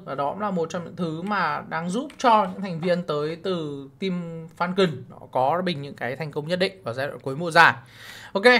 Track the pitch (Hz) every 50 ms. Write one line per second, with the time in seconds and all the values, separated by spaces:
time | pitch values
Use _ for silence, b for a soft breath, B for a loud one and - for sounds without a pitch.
0 | - - 139 139 143 143 - 190 214 202 190 170 160 160 - 180 165 - - -
1 | 180 165 156 165 180 202 208 196 175 151 147 143 - - 156 160 170 180 180 240
2 | 294 285 - - - 240 220 214 196 185 185 196 190 196 170 156 165 180 175 175
3 | 175 - 151 147 147 156 165 160 - 196 185 170 156 147 143 139 135 135 - _
4 | 196 190 185 175 170 165 165 165 160 165 - - 175 180 185 196 185 170 131 120
5 | - - - - - - - 131 127 135 160 180 185 180 170 143 143 143 - -
6 | 123 120 135 - 160 151 - 151 147 156 180 180 190 - - - - 117 117 131
7 | 139 143 - 120 - 135 135 147 175 170 156 170 165 135 120 123 B B B B
8 | B B B B B B B 196 202 247 247